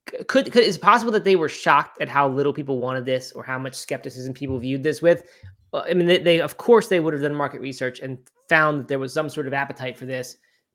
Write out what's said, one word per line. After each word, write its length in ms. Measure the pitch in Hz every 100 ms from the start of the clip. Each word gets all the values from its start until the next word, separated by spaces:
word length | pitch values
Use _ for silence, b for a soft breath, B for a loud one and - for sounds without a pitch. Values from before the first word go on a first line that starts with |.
| - - -
could, 260 | 262 220
could, 100 | 240
is 140 | 226 165
it 60 |
possible 280 | 180 226 226
that 120 | 214
they 120 | 185 185
were 120 | 151
shocked 540 | - 170 147 147 -
at 60 | -
how 200 | 139 139
little 240 | 131 143
people 280 | 139 139 131
wanted 260 | 123 127 127
this 260 | 127 127
or 100 | -
how 160 | 127 131
much 160 | 131
skepticism 600 | 131 - 135 135 123 127
people 240 | 131 139 131
viewed 240 | 127 135
this 180 | 147 -
with? 260 | 170 170 - b b b _
Uh, 120 | 151 -
I 60 |
mean, 120 | 180 175
they, 120 | 175
they, 220 | 160 165
of 160 | 151 -
course, 300 | - 226 220
they 120 | 185
would 140 | 160
have 80 | 147
done 120 | 147
market 280 | 147 139 131
research 380 | 135 123 127 123
and 180 | 135 127 _ _ -
found 340 | 165 151 147
that 80 | 120
there 100 | 139
was 160 | 131
some 160 | 156 156
sort 160 | 156 131
of 80 |
appetite 420 | 139 139 131 131 123
for 80 |
this. 320 | 131 127 127 - _ _ _